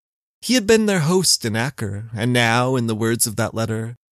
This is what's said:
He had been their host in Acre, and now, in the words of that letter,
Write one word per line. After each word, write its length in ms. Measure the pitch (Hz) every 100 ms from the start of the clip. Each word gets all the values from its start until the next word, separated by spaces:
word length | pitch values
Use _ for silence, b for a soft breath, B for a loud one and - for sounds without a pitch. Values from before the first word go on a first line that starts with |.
| _ _ _ _
He 120 | -
had 120 | 254 202
been 200 | 220 208
their 160 | 190
host 420 | 147 185 170 -
in 120 | 113 110
Acre, 540 | 135 - 101 101 110
and 180 | 110 123
now, 440 | 123 117 117 127 131
in 120 | 113
the 80 | 107
words 320 | 113 113 117
of 80 | 104
that 180 | 107
letter, 420 | 110 113 110 113 120 _